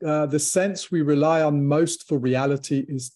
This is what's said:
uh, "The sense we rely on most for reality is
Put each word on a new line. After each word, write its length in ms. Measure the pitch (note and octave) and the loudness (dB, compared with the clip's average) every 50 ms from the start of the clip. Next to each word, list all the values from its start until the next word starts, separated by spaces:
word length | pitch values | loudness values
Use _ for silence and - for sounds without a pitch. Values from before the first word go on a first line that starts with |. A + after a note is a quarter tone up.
| F3 | -4
uh, 220 | D#3 D3+ D3+ D3+ | -2 0 0 0
"The 120 | C#3+ D3 D3 | 0 0 -2
sense 520 | - - - F#3 F#3+ G3+ F#3+ - - - | -2 0 0 0 0 0 -2 -6 -8 -4
we 100 | F3+ E3 | -2 0
rely 400 | D3+ D3 D3 C#3+ D3+ D#3+ E3 D#3+ | 2 2 2 2 4 2 4 2
on 240 | D#3 D3 D3 C#3+ C#3+ | 2 2 2 2 2
most 420 | C#3+ D3+ D#3 E3+ E3 - - - | 2 2 2 2 0 -2 -8 -6
for 120 | - D#3 C3 | -4 -2 0
reality 680 | A#2+ B2+ B2+ B2+ C3+ C#3 C#3+ C#3 - - D3 C#3 C3 | 0 0 0 2 0 0 -2 -2 -2 -4 -4 -4 -2
is 240 | - C#3+ B2+ B2+ - _ | -4 -8 -8 -8 -10 _